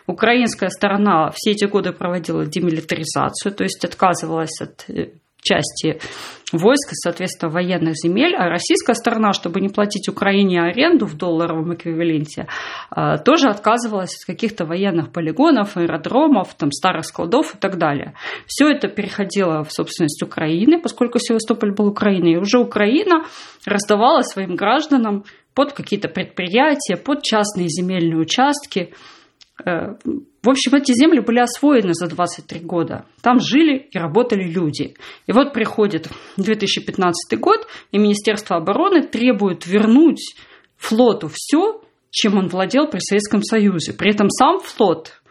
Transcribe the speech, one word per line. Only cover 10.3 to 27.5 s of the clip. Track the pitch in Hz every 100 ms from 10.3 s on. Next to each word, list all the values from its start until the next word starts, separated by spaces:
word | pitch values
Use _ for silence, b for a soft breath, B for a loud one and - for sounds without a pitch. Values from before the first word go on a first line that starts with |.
| 196 196 175
аренду | 170 202 320 330
в | 185 151
долларовом | 180 165 170 160 160
эквиваленте, | 170 170 165 170 156 151 - 156 B B B B
а, | - 151 151
тоже | 233 330 269
отказывалась | 208 214 233 233 208 180
от | -
каких-то | - 175 226 220 160
военных | 175 196 165 151
полигонов, | 175 156 156 320 254 202 180
аэродромов, | 170 160 175 226 311 233 175
там, | - 147
старых | - 190 160 160
складов | - 170 254 320 -
и |
так | 196 180
далее. | 160 143 - - B B B
Все | - 294
это | 285 196
переходило | - 190 - 190 202 180 156
в | 151
собственность | - 160 - 156 -
Украины, | 170 - 156 165 240 330
поскольку | - - 240 240
Севастополь | - 226 220 214 208
был | 202 208
Украиной, | 202 208 190 165
и | 165
уже | 202 247
Украина | 240 214 208 294 403 320 B B B B -
раздавала | 202 202 208 240 311
своим | - 196 190
гражданам | 170 202 269 311 269 226 202 B B B
под | - 277
какие-то | - - 202 160
предприятия, | 185 - - 180 214 302 277 - 175
под | - 294
частные | - 220 208